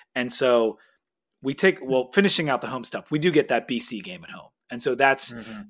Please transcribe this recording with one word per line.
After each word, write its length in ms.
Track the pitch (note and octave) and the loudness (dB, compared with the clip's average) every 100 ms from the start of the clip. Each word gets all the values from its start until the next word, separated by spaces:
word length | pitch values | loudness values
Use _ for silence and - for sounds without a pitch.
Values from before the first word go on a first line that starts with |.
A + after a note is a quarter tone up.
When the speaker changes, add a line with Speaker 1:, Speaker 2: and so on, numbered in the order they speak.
| _ | _
Speaker 1:
And 180 | B2+ B2 | -6 -4
so 460 | - C3 A#2+ A2 A2 _ _ _ _ _ _ | 0 4 4 2 -2 _ _ _ _ _ _
we 120 | C3+ | -8
take, 240 | C#3 F#3+ F#3+ | 0 2 2
well, 280 | C3 B2+ B2+ | 0 0 0
finishing 360 | - G3 - D3+ | 2 4 4 0
out 120 | B2+ | -2
the 80 | A2+ | -4
home 160 | B2+ | -8
stuff, 260 | A#2 G2+ - | -8 -10 -4
we 80 | F3 | -2
do 140 | E3+ | 2
get 160 | D3+ - | 2 2
that 180 | A#2+ - | 0 -2
B 140 | A#2+ | -4
C 200 | - G#2+ | -4 -8
game 220 | F2+ F2+ | -10 -16
at 80 | E2 | -16
home. 200 | F2+ - _ - | -20 -20 _ -16
And 120 | A#2+ | -6
so 140 | C3+ B2 | -2 4
that's 360 | C3+ C3+ - | 4 4 0
Speaker 2:
Mm-hmm. 300 | A#2 A2 G#2+ G#2 | -6 -12 -14 -4